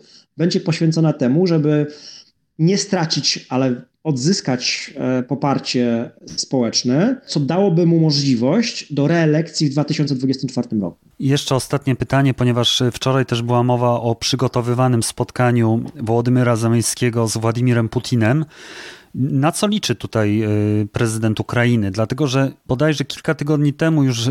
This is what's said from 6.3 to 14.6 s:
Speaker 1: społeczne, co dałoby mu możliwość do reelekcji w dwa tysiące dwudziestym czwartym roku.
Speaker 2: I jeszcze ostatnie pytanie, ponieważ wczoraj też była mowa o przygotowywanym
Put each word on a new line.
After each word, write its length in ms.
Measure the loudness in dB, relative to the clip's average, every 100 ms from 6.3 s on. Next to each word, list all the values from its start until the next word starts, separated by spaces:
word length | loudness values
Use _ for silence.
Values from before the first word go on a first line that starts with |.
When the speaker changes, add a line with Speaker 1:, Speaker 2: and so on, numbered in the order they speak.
| -10
Speaker 1:
społeczne, 840 | -4 -2 0 -2 0 2 2 -2 -4
co 140 | -4
dałoby 460 | 0 2 2 2 4
mu 140 | 4
możliwość 920 | 2 2 0 2 2 2 0 -6 -6
do 160 | -2 0
reelekcji 600 | 2 2 2 -2 -2 -2
w 40 |
dwa 120 | 0
tysiące 300 | -2 -2 -2
dwudziestym 340 | -2 -2 -2 -4
czwartym 320 | -4 -4 -2
roku. 180 | -4 -8 _ -6
Speaker 2:
I 100 | -2
jeszcze 260 | 0 0
ostatnie 420 | -2 -2 -4 -2 -2
pytanie, 380 | 0 2 2
ponieważ 480 | 2 0 2 0 0 0
wczoraj 340 | 0 0 0 0
też 160 | -2
była 200 | 0 2
mowa 380 | 2 2 2 0
o 140 | 0
przygotowywanym 880 | -2 -2 0 0 0